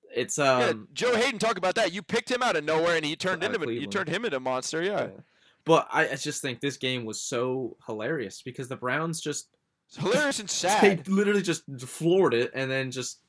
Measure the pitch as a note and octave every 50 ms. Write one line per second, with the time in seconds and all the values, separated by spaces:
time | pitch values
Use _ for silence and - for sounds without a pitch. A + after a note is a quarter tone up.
0 | _ - - A#2+ B2+ G#2+ - D3+ C#3+ C3+ C3 B2 A#2+ - - G#2+ G#2+ - D3 -
1 | G3 B3 A#3+ A3 A#3+ C#4 A#3+ F#3+ G#3+ A3 A3+ F#3 F3 F#3 F3+ A3+ A3 F3 E3+ G3+
2 | F#3 - - A#3+ - - B3 A#3+ B3 A#3 F#3 D#3 D3 D3+ D#3+ D#3+ E3 E3+ E3+ D#3+
3 | D#3 D3 E3 _ - F#3+ - D#3+ E3+ B3+ B3 G3+ D3+ B2 A#2 A#2+ C#3+ G3 G3+ G3
4 | F#3 D#3 E3 G#3 A#3+ A3 C#3+ C3 B2+ B2+ B2+ B2+ B2+ - - D#3+ E3+ G3 G#3 E3
5 | B2 F#2+ F#2+ - - _ _ _ _ _ _ _ _ D3+ E3 C#3+ - - - D3
6 | D#3+ A2 C3+ C3+ - D3+ C#3+ - - C3+ A#2+ A#2 - C#3 C3 - - C3 B2+ B2
7 | A#2 A2 G#2+ - - - C3+ A#2+ B2 B2+ B2+ C3 B2+ A2+ - _ _ - A2+ G#2+
8 | G#2+ C3 E3 D3 A2 F#2+ - - - C3 A#2+ - C3 A#2+ C3 - B2 B2 B2+ D3+
9 | D#3+ E3+ D#3+ D#3+ - D3 C#3+ - - _ _ _ _ _ _ _ _ _ - -
10 | - F#4+ B3 C#4+ D4 C#4 C4+ - G#3+ F3 - - E3 F3+ G#3 G#3 A#3 G3+ G3 D#3
11 | C3+ F#3+ G3 G3 G3+ G3+ G#3 G3+ F3 F3 D#3+ - _ - C#3 B2 B2+ - - -
12 | D#3 E3 F3+ G3 F3+ D3 B2 A#2 B2 A#2+ - C3 C3+ C3 C3+ C3+ C3 C3 B2 C3
13 | B2 - - _ _